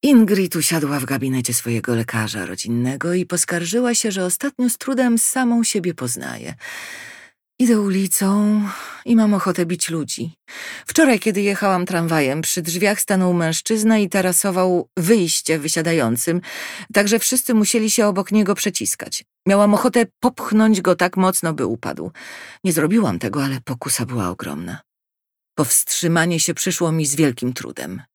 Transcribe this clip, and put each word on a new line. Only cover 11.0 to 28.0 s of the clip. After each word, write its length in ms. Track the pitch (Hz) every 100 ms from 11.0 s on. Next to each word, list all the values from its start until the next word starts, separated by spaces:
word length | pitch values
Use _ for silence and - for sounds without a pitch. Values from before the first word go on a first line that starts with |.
| 311 226
kiedy 220 | - 202
jechałam 440 | 202 196 202 185 180
tramwajem, 560 | 185 165 160 139 143
przy 200 | 160 -
drzwiach 380 | 165 170 202 208
stanął 340 | - 190 185
mężczyzna 640 | 175 165 160 - 220 214 220
i 100 | 202
tarasował 800 | 196 185 180 202 185 185 175 - -
wyjście 640 | 165 226 170 - - 156
wysiadającym, 800 | 151 165 165 165 117 120 - 175 - - - - -
tak 160 | 208 202
że 100 | 220
wszyscy 360 | - 254 -
musieli 360 | 226 208 233 214
się 160 | - 208
obok 260 | 190 190
niego 220 | 214 196
przeciskać. 680 | 202 - - 98 - - - - _ -
Miałam 280 | 196 208
ochotę 320 | 208 254 240 220 _
popchnąć 600 | 247 - - 214 220 208
go 160 | 185 175
tak 200 | 180 185
mocno, 360 | 185 185 170
by 140 | 147 110
upadł. 460 | 117 - 69 80 - - - - -
Nie 80 | 190
zrobiłam 460 | 160 156 220 185 90
tego, 260 | 110 143
ale 160 | 139 131
pokusa 460 | - 123 - - 123
była 220 | 123 92
ogromna. 520 | 90 90 73 87 - _ _ _ _ _ _ _
Powstrzymanie 840 | - 147 - - - 170 165 165 165
się 140 | -
przyszło 380 | 170 - 180 175
mi 140 | 160 147
z 80 |
wielkim 380 | 139 151 120 123
trudem”. 500 | 127 - - 69 92